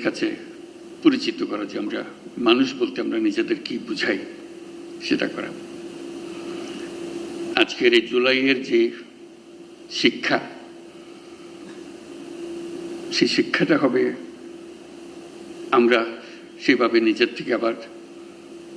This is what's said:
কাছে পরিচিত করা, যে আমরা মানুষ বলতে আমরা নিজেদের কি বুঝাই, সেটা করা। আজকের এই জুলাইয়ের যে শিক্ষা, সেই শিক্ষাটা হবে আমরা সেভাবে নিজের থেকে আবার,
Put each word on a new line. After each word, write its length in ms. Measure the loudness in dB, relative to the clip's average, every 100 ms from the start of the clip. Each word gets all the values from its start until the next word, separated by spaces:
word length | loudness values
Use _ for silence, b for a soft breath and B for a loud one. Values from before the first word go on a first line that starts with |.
| 2
কাছে 220 | 0 -2 -2 -10 -16 -16 -18 -18 6
পরিচিত 360 | 6 6 0 -2 -2
করা, 140 | -2 -4
যে 40 | -4
আমরা 180 | -4 -4 -6 -12 -10 0 6
মানুষ 200 | 6 6 2
বলতে 180 | 0 0 -2
আমরা 140 | 2 2
নিজেদের 320 | 2 2 0 -2
কি 80 | -4 -2
বুঝাই, 320 | -2 2 0 -2 -12 -14 -14 -14 -14 -14 -6 0
সেটা 200 | 2 2
করা। 160 | -4 -6 -8 -12 -12 -12 -12 -10 -10 -10 -10 -8 -8 -8 -8 -8 -8 -8 -8 -8 -6 -2 0
আজকের 300 | 0 4 6
এই 100 | 6 4
জুলাইয়ের 480 | 2 4 4 4 2 4
যে 100 | 4 4 0 -14 -18 -20 -20 -20 -20 -20 -18 -10 2
শিক্ষা, 400 | 2 2 0 0 -2 -12 -16 -16 -18 -18 -18 -18 -18 -18 -18 -16 -14 -14 -14 -14 -14 -14 -12 -10 -10 -8 -8 -8 -8 -8 -2 2
সেই 140 | 2 2
শিক্ষাটা 380 | 0 2 4 4
হবে 200 | 4 4 2 0 -10 -14 -16 -16 -16 -16 -18 -16 -16 -16 -16 -16 -14 -10 2 6
আমরা 220 | 8 6 4 -4 B B B -4
সেভাবে 340 | 4 6 6 6 6
নিজের 220 | 4 2 0
থেকে 140 | -2 2
আবার, 160 | 2 -2 -8 -14 -16 -16 -16 -18 -16 -16 -16